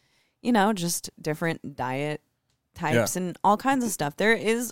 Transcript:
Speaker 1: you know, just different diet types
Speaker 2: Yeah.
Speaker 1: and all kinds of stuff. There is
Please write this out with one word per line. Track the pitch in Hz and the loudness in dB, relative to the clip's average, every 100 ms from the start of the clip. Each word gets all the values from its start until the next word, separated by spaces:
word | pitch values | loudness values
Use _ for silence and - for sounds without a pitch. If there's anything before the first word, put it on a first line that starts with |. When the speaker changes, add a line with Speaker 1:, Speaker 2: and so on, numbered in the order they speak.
| _ _ _ _ | _ _ _ _
Speaker 1:
you | - | 0
know, | 233 196 | 4 4
just | 208 170 - - - | 2 -2 -4 -8 -8
different | 156 151 165 - - 139 | -6 -2 -2 -4 -8 -6
diet | 127 131 147 151 _ _ _ _ _ - | -4 -2 -4 -6 _ _ _ _ _ -6
types | 156 117 104 180 | 0 2 2 -2
Speaker 2:
Yeah. | |
Speaker 1:
and | 180 160 | -6 0
all | 190 208 | 2 2
kinds | 269 269 | 2 0
of | 233 | 0
stuff. | - 147 - | -2 -4 0
There | 202 | 2
is | 220 202 233 233 | 2 0 -2 -4